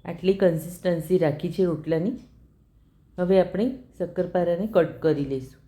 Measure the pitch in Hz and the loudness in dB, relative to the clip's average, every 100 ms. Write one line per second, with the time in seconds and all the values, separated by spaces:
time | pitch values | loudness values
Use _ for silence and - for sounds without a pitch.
0 | - - 185 196 190 160 175 - 185 170 | -10 -2 0 2 2 2 -6 -6 -2 -2
1 | 160 185 160 151 175 175 185 156 160 160 | 2 2 2 0 -4 0 0 0 -2 -2
2 | 190 247 - - - _ _ _ _ _ | -2 -6 -14 -20 -20 _ _ _ _ _
3 | _ - 180 190 180 180 247 262 - - | _ -4 4 4 4 0 -2 -4 -18 -10
4 | 175 - 180 180 175 175 214 190 156 - | -6 -4 -2 0 0 0 2 2 2 0
5 | 160 143 139 135 127 - | 0 0 -2 -6 -8 -18